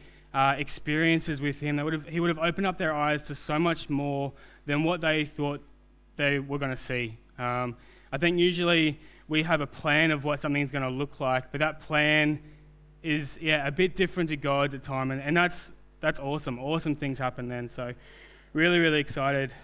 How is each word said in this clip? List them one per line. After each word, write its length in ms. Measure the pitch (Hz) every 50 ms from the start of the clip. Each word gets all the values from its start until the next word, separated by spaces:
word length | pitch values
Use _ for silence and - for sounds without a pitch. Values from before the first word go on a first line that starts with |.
| - - - - - - -
uh, 240 | 135 135 139 139 135
experiences 840 | 147 - - - - 151 151 156 160 165 165 165 160 - 156 139
with 200 | 139 147 139 143
him. 160 | 147 147 147
They 80 | 147 143
would 80 | 156 156
have, 160 | 156 147 156
he 100 | 156 170
would 120 | 170 175
have 100 | 165 156
opened 260 | 160 170 170 - 196
up 120 | 190 180 -
their 140 | 190 156 156
eyes 300 | 147 147 151 151 147 147
to 140 | - 147
so 240 | 135 - - 151 151
much 280 | 170 170 165 156 - -
more 440 | 151 139 143 143 139 139 139 139 - - - - - - -
than 160 | - 143 147 156
what 180 | 160 180 170
they 240 | 160 160 156 156 151
thought 380 | 147 - - 147 143 143 143 - - - - _ _ _ _ _ _ _
they 240 | - 147 143 143 139
were 180 | 139 139 139 143
gonna 180 | 139 135 131
see. 400 | 123 - - 131 123 120 113 110 113 - - _ -
Um, 380 | 123 123 123 123 127 123 113 - - - - - - -
I 80 | - 139
think 220 | 170 170 175 175
usually 580 | 170 180 175 170 175 170 175 165 160 156 143 - - - - - - -
we 160 | 151 156 156
have 160 | 165 170 156
a 80 | 147 -
plan 420 | - - - 156 147 151 160 165
of 140 | 156 147 135
what 180 | 147 147 139 -
something's 300 | 151 143 143 143 135 131
gonna 180 | 143 135 131
look 300 | 127 127 143 139 - -
like, 320 | 143 131 127 127 127 - -
but 80 | 139
that 200 | 151 156 147 -
plan 600 | - - 156 151 151 151 151 151 151 151 151 143 - - - - - - - - - - - - -
is, 340 | 165 151 151 147 135 - -
yeah, 280 | - 156 156 151 139 143
a 20 |
bit 240 | 143 139 185 185 -
different 360 | - 190 170 - 185 170 156
to 60 | 156
God's 380 | 143 143 143 139 139 143 139 135
at 80 | 135 131
time, 300 | - 135 131 131 131 131
and, 100 | 135 135
and 140 | 143 160
that's, 340 | 175 175 175 175 - - - - - - - - -
that's 200 | - 156 156 -
awesome. 380 | 139 135 143 151 143 143 127 120
Awesome 380 | 127 143 156 165 165 160 147
things 220 | 143 151 139 131 123
happen 300 | 135 127 123 - 123 120
then. 220 | 123 123 120 120
So 240 | - - 127 120 123 - - - - - - - - - - - -
really, 260 | 151 160 175 175 175
really 220 | 170 160 151 151
excited, 540 | 143 - - 151 135 139 143 139 135 131 - -